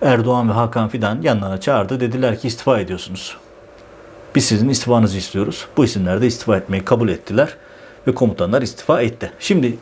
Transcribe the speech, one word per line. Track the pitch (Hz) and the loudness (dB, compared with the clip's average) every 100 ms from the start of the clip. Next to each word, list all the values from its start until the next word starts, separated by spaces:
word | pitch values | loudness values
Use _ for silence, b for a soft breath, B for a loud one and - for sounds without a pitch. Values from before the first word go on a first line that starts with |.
Erdoğan | - 131 117 123 117 | 2 2 2 0 2
ve | |
Hakan | 107 117 120 110 | 2 0 0 -2
Fidan | 120 107 117 | -2 -2 0
yanlarına | 160 110 98 95 | 0 0 -2 -4
çağırdı. | 117 131 95 131 | 0 0 0 -2
Dediler | 123 127 131 110 | -2 0 -2 -2
ki, | 131 | -4
"İstifa | 113 - 120 | -4 0 0
ediyorsunuz." | 90 90 - 95 - - - - - - - - - - - | 0 -6 -8 -12 -12 -16 -20 -20 -20 -20 -20 -20 -20 -20 -4
"Biz | - | 0
sizin | 110 107 120 | 2 2 2
istifanızı | 123 - 120 110 95 | 0 2 4 4 0
istiyoruz." | 92 95 101 - - - | -6 -4 -4 -4 -6 0
Bu | |
isimler | 123 101 90 95 | 2 2 0 2
de | 120 | 0
istifa | 113 - 98 | 0 0 0
etmeyi | - 95 | 0 -4
kabul | 92 - 113 | 0 2 2
ettiler | 85 - 104 147 - B B B B - | -2 -2 0 0 -2 B B B B -2
ve | |
komutanlar | 127 123 95 90 127 | 2 2 0 0 0
istifa | 123 - - 127 | -2 -4 0 0
etti. | 117 117 95 - | 0 -4 -12 -8
Şimdi | - 190 123 117 | 0 2 2 -2